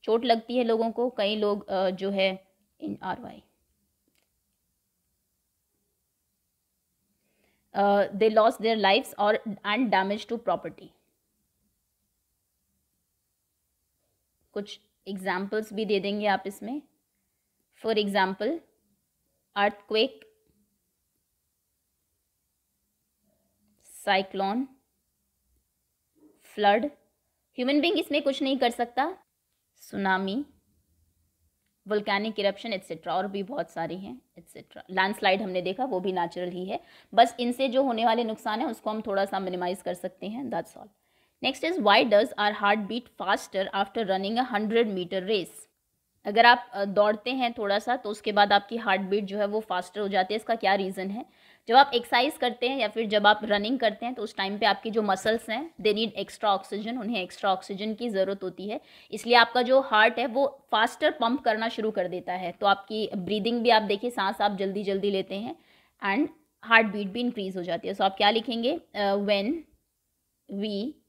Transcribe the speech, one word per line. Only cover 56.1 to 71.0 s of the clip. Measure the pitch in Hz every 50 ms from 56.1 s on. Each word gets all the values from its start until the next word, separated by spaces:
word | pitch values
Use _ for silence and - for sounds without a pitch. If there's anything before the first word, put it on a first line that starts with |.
| 208 196 202
extra | - - - - 208 196 190
oxygen, | - - 208 202 220 226 240 262
उन्हें | 208 214 240 202
एक्स्ट्रा | 180 180 - - - 196
ऑक्सीजन | 190 185 - - 202 185 208 220 220
की | 208 240 240
ज़रूरत | 202 190 190 190 196 196
होती | 185 185 180 - 185 208
है, | 220 302 _ - - - - _
इसलिए | - 208 - 233 240
आपका | 240 233 233 - 254
जो | 247 233 262 269
हार्ट | 262 269 220 214 214 233 226 233
है | 240
वो | 277 220 269 277 269 - - _ _
फास्टर | - 214 226 240 - - 302 302
पंप | 311 - 233 226 247 277 -
करना | 233 214 214 226 233
शुरू | - - 214 214
कर | 214 208 180 180
देता | 175 180 175 -
है। | 180 185 185 170
तो | 180 _ 208
आपकी | 196 196 196 - - 214 220 214 - -
ब्रीदिंग | 202 180 180 208 214 196 233 233 240
भी | 226 233
आप | 226 214
देखिए, | 208 202 214 - - 247
सांस | 240 - 196 196 220 -
आप | 214 208
जल्दी | 208 185 202 196 190 208 208
जल्दी | 190 196 196 196 202
लेते | 196 196 190 - 190
हैं | 196 220 247 330 _ _ _ _ _ _ _ _ _ 214
and | 196 196 247 311 - - _ _ _ _ _
हार्ट | - 220 226 226 226
बीट | 208 190 208 202 190
भी | 185 240
इंक्रीज | 247 247 - 220 196 190 185
हो | 190
जाती | 170 175 170 170 - 185
है। | 196
So | -
आप | 202 196 196
क्या | - 208 208
लिखेंगे? | 226 233 226 - 233 233 233 247 330 339 - _ -
अ, | 208 208 196 196
when | 202 202 202 208 196 196 226 330 330 302 _ _ _ _ _ _ _ _ _ _ _ _ _ _ _ _ -
we | 190 196 202 214 208 196 214 285 302 _